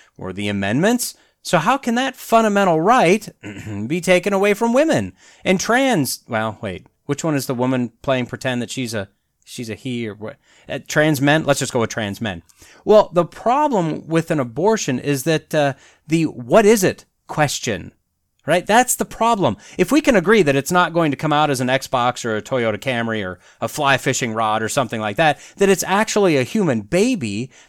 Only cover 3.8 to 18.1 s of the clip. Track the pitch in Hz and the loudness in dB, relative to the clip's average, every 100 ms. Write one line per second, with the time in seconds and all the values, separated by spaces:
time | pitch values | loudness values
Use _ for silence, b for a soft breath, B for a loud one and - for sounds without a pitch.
3.8 | 110 175 175 180 202 196 202 202 233 247 | -4 -2 2 2 2 0 2 2 2 2
4.8 | 320 165 95 - b b b 190 - 240 | 2 0 -2 -8 b b b 0 2 2
5.8 | 269 208 127 - - 113 110 107 107 90 | 2 2 0 -4 -6 -4 -4 -6 -8 -10
6.8 | - _ - 139 165 143 127 120 127 127 | -12 _ -8 -6 -2 -2 -2 -2 0 0
7.8 | 120 - - 131 117 127 131 123 113 - | -4 -6 -4 -2 -2 -6 -6 -4 -6 -8
8.8 | 120 110 98 _ _ _ - - 113 104 | -6 -6 -8 _ _ _ -18 -14 -12 -10
9.8 | 131 120 113 101 107 - b b b 139 | -8 -8 -8 -10 -14 -16 b b b -12
10.8 | - 156 156 143 143 156 143 139 131 123 | -4 2 2 4 4 4 2 0 0 -2
11.8 | 110 - 104 95 107 85 - b b b | -2 -2 -6 -6 -6 -8 -12 b b b
12.8 | b 214 - 170 165 - 220 269 302 220 | b 4 4 2 -2 -2 0 2 2 0
13.8 | 165 151 147 165 160 156 123 117 190 220 | -2 -4 -2 -2 0 -2 -4 -2 0 0
14.8 | - 123 143 139 160 156 - 156 143 135 | 0 -4 -2 -2 0 -2 -2 0 0 -2
15.8 | b b b 165 156 - 120 185 208 226 | b b b 0 0 -4 2 4 6 6
16.8 | 175 98 - _ - - 147 - - 92 | 2 -2 -8 _ -8 -2 -2 -2 -4 -6
17.8 | 87 - _ | -8 -18 _